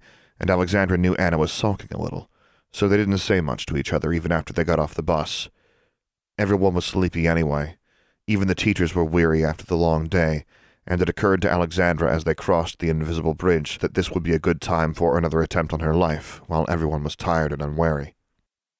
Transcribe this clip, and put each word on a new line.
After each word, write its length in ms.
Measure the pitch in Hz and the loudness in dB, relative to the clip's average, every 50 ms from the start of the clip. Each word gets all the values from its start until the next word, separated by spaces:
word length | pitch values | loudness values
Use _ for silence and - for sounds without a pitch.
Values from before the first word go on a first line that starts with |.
| - - - _ _ _ _ _ | -14 -20 -20 _ _ _ _ _
and 120 | - 90 | -2 0
Alexandra 440 | 92 90 92 85 101 101 95 87 92 | 2 0 2 2 2 2 2 2 2
knew 200 | 87 90 90 - | 2 2 2 2
Anna 240 | - 92 87 82 80 | 2 2 0 2 2
was 120 | 78 - | 0 0
sulking 380 | - - - 107 101 - - - | -2 -2 -2 -2 -2 -4 -8 -10
a 80 | - 80 | -8 -8
little, 300 | 80 82 - - - - _ _ _ _ _ _ _ _ | -8 -8 -8 -10 -12 -16 _ _ _ _ _ _ _ _
so 160 | - - 101 | -4 -2 2
they 100 | 98 101 | 4 4
didn't 200 | 104 107 98 98 | 4 4 2 0
say 240 | 92 - - 101 92 | 0 0 0 0 0
much 240 | 82 71 62 - - | 2 -2 -4 -6 -6
to 120 | - 80 | -4 -4
each 140 | 69 67 - | -4 -2 -2
other 220 | - 73 - 78 85 | -2 -2 0 0 -2
even 180 | 82 80 82 | -2 0 0
after 220 | 85 80 - - 64 | -2 -2 -2 -4 -4
they 100 | - 82 | -2 0
got 160 | 85 82 78 | 0 0 0
off 140 | 76 76 - | 0 -2 -4
the 80 | - | -6
bus. 480 | 76 85 85 76 76 - - - - - _ _ _ _ _ _ _ _ _ _ _ _ _ _ _ _ _ | -2 0 0 0 -2 -4 -8 -10 -10 -12 _ _ _ _ _ _ _ _ _ _ _ _ _ _ _ _ _
Everyone 380 | - 107 95 104 95 95 98 87 | -2 0 2 2 4 4 2 2
was 100 | 90 - | 0 -2
sleepy 420 | - - 95 92 87 - 85 82 | -2 0 0 0 0 0 0 0
anyway. 500 | 82 82 82 80 73 73 73 73 80 - _ _ _ _ _ _ _ _ _ _ | 2 2 2 0 0 -2 -2 -4 -6 -10 _ _ _ _ _ _ _ _ _ _
Even 200 | - 107 98 98 | -2 0 0 2
the 60 | 92 - | 0 0
teachers 400 | - - 110 101 - 87 80 87 | 0 0 0 2 2 0 0 2
were 100 | 87 82 | 0 0
weary 400 | 78 82 87 85 80 80 80 80 | 2 2 2 4 4 4 2 2
after 220 | 76 80 - - | 0 -2 -6 -6
the 100 | - 90 | -4 0
long 300 | 82 85 82 80 78 80 | 2 2 2 2 0 -2
day, 400 | 80 95 90 82 80 78 76 - _ _ _ _ _ _ _ _ | 0 0 0 2 2 0 -2 -6 _ _ _ _ _ _ _ _
and 140 | - 90 87 | -4 0 0
it 80 | 90 85 | 0 0
occurred 320 | - - 107 98 95 90 | 0 0 2 2 2 4
to 80 | 95 - | 2 2
Alexandra 640 | 87 87 87 82 82 92 90 87 82 80 85 65 69 | 2 2 0 0 0 0 2 2 2 2 2 0 0
as 120 | 80 76 | 0 0
they 100 | 80 78 | -2 -2
crossed 420 | - - - 92 82 82 82 - | -2 0 2 2 2 0 -2 -6
the 140 | - 87 82 | -4 -2 0
invisible 420 | 80 78 78 80 82 80 78 80 76 | 0 0 -2 -2 -2 0 0 -2 -2
bridge 460 | - 90 90 85 80 73 - - - | 2 2 2 2 2 0 -4 -6 -4
that 160 | - 80 - | -6 -2 -2
this 160 | 95 87 - | -2 -2 -2
would 100 | - 92 | -4 -4
be 140 | 82 85 82 | 0 0 0
a 40 | 78 | 0
good 220 | - 90 85 76 | 2 0 -2 0
time 320 | - - 87 82 80 78 78 | -2 -2 0 0 0 -2 0
for 240 | - 85 82 - | 0 0 2 2
another 240 | 87 85 80 76 82 | 2 0 2 2 0
attempt 320 | 80 - - 90 80 76 82 | 0 0 0 -2 -2 -2 -4
on 60 | 78 | -2
her 160 | 82 78 80 | 0 2 2
life, 460 | 87 90 80 78 76 - - - - - | 2 2 2 0 -4 -6 -12 -18 -18 -8
while 180 | - 82 80 78 - | -4 -2 -2 0 0
everyone 340 | 87 82 80 76 78 76 73 | -2 -2 -2 -2 -2 -4 -4
was 120 | 76 - | -6 -8
tired 360 | - - 95 82 80 78 73 | -6 -2 0 0 0 0 -2
and 80 | 73 71 | -4 -4
unwary. 540 | 73 73 73 80 85 82 76 71 71 - - _ _ _ _ _ _ _ _ _ _ _ _ | -6 -4 -2 0 0 0 0 -2 -6 -10 -16 _ _ _ _ _ _ _ _ _ _ _ _